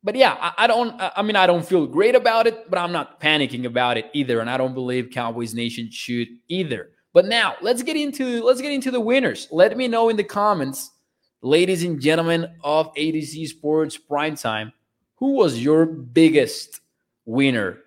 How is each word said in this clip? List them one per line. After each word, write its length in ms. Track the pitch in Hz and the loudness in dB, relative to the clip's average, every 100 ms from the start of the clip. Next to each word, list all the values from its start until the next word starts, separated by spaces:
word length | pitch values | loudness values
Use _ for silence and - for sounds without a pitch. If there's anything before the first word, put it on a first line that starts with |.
But 140 | 202 240 | -4 4
yeah, 200 | 240 120 | 2 4
I, 240 | 165 - | -4 0
I 20 | 233 | 2
don't, 340 | 226 240 233 | 2 -2 -4
I, 120 | 190 196 | -6 -2
I 40 | |
mean, 140 | 208 208 | 0 4
I 100 | 185 | 4
don't 180 | 175 | 4
feel 220 | - 180 135 | 2 0 2
great 300 | 139 214 247 | 2 4 4
about 320 | 226 226 233 | 4 4 2
it, 200 | 220 - | 0 -6
but 120 | 180 | -4
I'm 100 | 175 | -2
not 300 | 175 143 _ | -4 -6 _
panicking 440 | 151 156 131 120 | 2 2 0 -4
about 320 | 123 120 123 117 | -2 0 0 0
it 140 | 110 | -4
either, 280 | 147 127 117 | -6 -2 -2
and 100 | 113 | -2
I 60 | 127 | -2
don't 180 | 131 | -4
believe 360 | 127 127 127 123 | -4 -4 -4 -4
Cowboys 440 | 131 120 117 117 | -6 -6 -6 -6
Nation 340 | 117 117 120 117 | -4 -6 -6 -12
should 380 | - - 120 117 - _ | -12 -6 -6 -6 -10 _
either. 420 | 180 165 110 - _ _ | -6 -4 -6 -10 _ _
But 140 | 175 190 | 4 4
now, 280 | 233 202 - | 0 0 -2
let's 220 | 196 247 | -2 -2
get 120 | 262 320 | -2 -2
into, 460 | 294 - 254 233 | -4 -4 -4 0
let's 180 | 226 254 | 2 0
get 120 | 285 | 0
into 180 | 285 262 | -4 -2
the 80 | 247 | -2
winners. 480 | 220 262 226 104 - | 0 2 0 -4 -6
Let 240 | 160 196 214 | 2 2 4
me 100 | 247 | -2
know 220 | 226 226 | 2 2
in 80 | 214 | 0
the 80 | |
comments, 640 | 202 202 208 185 135 135 - _ _ _ _ _ | -2 0 0 0 -2 -6 -14 _ _ _ _ _
ladies 420 | 123 156 180 180 | 0 2 4 0
and 160 | 175 151 | -2 0
gentlemen 560 | 139 160 165 165 170 - | 2 2 2 0 -2 -8
of 260 | 143 156 160 - | 0 0 0 -2
A 160 | 156 | -2
to 100 | 156 | -2
Z 240 | 143 156 156 | -6 -10 -12
Sports 500 | - 147 156 151 - | -6 -2 0 -2 -6
Primetime, 760 | _ 143 156 151 120 107 110 _ _ _ _ | _ -2 -2 -4 -4 -4 -8 _ _ _ _
who 200 | _ 269 | _ -2
was 280 | 277 180 117 | 2 0 0
your 240 | 131 156 165 | 2 2 2
biggest 920 | 160 123 - 160 147 120 - - - _ _ _ _ | -2 -2 4 4 4 0 -6 -14 -20 _ _ _ _
winner 540 | - 117 139 120 95 87 | -6 0 2 0 -4 -8